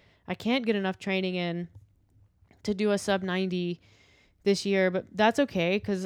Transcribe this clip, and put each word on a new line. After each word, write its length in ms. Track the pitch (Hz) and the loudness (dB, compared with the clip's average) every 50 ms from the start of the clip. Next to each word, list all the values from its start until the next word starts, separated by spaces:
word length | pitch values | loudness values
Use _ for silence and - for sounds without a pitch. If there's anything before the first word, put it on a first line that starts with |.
| _ _ _ _ _ - | _ _ _ _ _ -10
I 80 | 185 | -10
can't 300 | - - 214 247 269 233 | -6 -2 -2 -2 0 0
get 100 | 220 214 | 0 -2
enough 240 | 202 190 190 185 - | 0 -2 -2 -4 -4
training 360 | - 196 190 190 185 185 180 | -4 -2 -2 0 0 -2 -2
in 340 | 180 175 175 170 175 175 170 - - - _ _ _ _ _ _ _ - _ _ _ _ _ _ _ - | -2 -2 -2 -4 -4 -6 -8 -12 -18 -20 _ _ _ _ _ _ _ -20 _ _ _ _ _ _ _ -6
to 120 | - 208 | -4 -2
do 160 | 185 214 208 | 0 2 2
a 60 | 202 196 | 2 0
sub 240 | - - 196 196 196 | 0 0 0 0 0
ninety 580 | 190 180 185 190 190 180 180 175 175 175 - _ - - _ _ _ _ _ _ _ _ _ - | -2 -2 -2 -2 -2 -2 -2 -2 -2 -4 -6 _ -18 -20 _ _ _ _ _ _ _ _ _ 0
this 200 | 202 202 - - 196 | 2 2 2 2 0
year, 240 | 196 190 185 185 | 2 4 4 2
but 140 | 180 185 - - | 2 0 -4 -6
that's 280 | - 185 214 226 226 - | 0 2 4 4 4 4
okay 400 | 285 - - 190 165 175 190 208 | 2 0 0 0 0 2 0 0
'cause 260 | - - 202 185 185 | -2 -2 -4 -4 -4